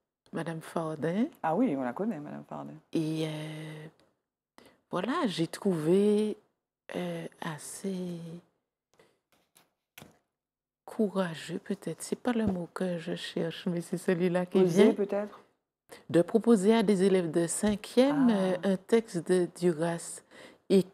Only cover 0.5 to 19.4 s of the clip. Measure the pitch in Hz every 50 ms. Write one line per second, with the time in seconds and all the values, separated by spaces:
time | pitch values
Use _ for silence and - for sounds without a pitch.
0.5 | 165 160 - - - 175 165 156 156 156 - 165 175 208 247 330 - - - 160
1.5 | 156 196 262 233 147 135 131 123 120 - 190 233 190 147 147 147 143 147 147 -
2.5 | 151 147 143 143 147 156 _ _ - 160 160 156 160 160 160 156 156 151 151 156
3.5 | 156 156 156 156 156 156 156 160 _ _ _ _ _ _ _ _ _ _ _ _
4.5 | _ - - - _ _ _ - - 175 - 233 277 359 311 208 160 151 165 -
5.5 | - - - 202 180 160 151 160 180 196 202 208 208 208 214 214 - - _ _
6.5 | _ _ _ _ _ _ _ - - 180 180 175 170 165 165 - _ - - 170
7.5 | 156 143 - - - - - 196 190 180 180 180 175 165 165 165 165 175 _ _
8.5 | _ _ _ _ _ _ _ _ _ _ _ _ _ _ _ _ _ _ _ _
9.5 | _ _ _ _ _ _ _ _ _ - - - _ _ _ _ _ _ _ _
10.5 | _ _ _ _ _ _ _ - - - 220 190 180 190 185 170 160 - - -
11.5 | 165 196 - - 202 - - 170 160 - - - 208 - - 247 240 226 220 202
12.5 | 190 175 175 - - - 185 180 175 170 165 170 175 175 - - - 180 170 165
13.5 | 160 - - 185 170 175 170 - - 170 - - 185 170 180 185 170 180 180 -
14.5 | - 190 185 180 165 190 214 220 208 - 202 196 202 202 208 208 - - - _
15.5 | _ _ _ _ _ _ _ _ - - - - 139 165 175 - - 220 202 233
16.5 | 240 196 180 208 226 226 208 185 214 175 190 196 185 185 175 160 151 175 170 170
17.5 | - - - 214 208 196 - - - 233 254 277 294 285 262 240 220 196 185 185
18.5 | 185 - 165 196 190 185 - - 226 226 226 - - - 156 - 180 185